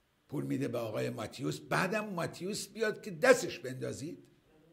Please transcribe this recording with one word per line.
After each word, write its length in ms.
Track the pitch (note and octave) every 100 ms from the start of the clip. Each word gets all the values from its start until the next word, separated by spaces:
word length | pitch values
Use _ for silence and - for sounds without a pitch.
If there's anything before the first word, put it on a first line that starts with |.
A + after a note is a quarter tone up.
| _ _ -
پول 160 | D3
می‌ده 240 | C3+ C3+ C3+
به 100 | A#2
آقای 320 | A2+ A#2+ B2+
ماتیوس، 500 | B2 G#2+ - D3 D3
بعدم 440 | - D3+ F3+ G#3+
ماتیوس 640 | G#3+ E3+ D3 - F3+ G#3+ -
بیاد 340 | A3 G#3+ G#3
که 80 | G#3+
دستش 480 | D#3 B3+ B3+ F3 -
بندازید، 680 | B2+ C3 B2 G2+ C#3+ - - - _ - -